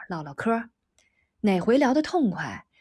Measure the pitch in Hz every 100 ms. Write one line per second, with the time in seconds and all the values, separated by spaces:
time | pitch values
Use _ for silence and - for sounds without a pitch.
0 | - 170 147 143 226 226 233 _ _ _
1 | _ _ _ _ 208 185 175 254 269 277
2 | 302 370 233 151 151 - - _